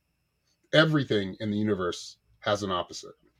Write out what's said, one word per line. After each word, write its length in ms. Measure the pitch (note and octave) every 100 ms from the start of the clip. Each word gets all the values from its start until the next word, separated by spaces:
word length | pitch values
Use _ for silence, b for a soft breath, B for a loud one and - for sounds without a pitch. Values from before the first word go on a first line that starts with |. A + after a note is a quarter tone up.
| _ _ _ _ _ _ -
Everything 640 | D3+ D#3+ D3+ C3 G#2 F#2+ -
in 100 | G#2+
the 80 | G#2
universe 600 | G#2+ G2 F2 - - - _ _
has 200 | - G2+
an 80 | G2+
opposite. 440 | F2+ F2 - G2 - _ _